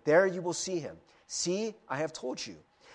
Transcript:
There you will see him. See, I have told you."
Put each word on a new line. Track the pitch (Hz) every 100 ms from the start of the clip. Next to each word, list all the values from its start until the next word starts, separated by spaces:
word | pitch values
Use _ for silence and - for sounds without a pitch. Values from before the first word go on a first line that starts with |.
There | - 156 196
you | 180
will | 175
see | 160 - 180
him. | 131 82 - - -
See, | - 170 185 220 208 -
I | 135
have | 180
told | - 247 - -
you." | 82 - _ -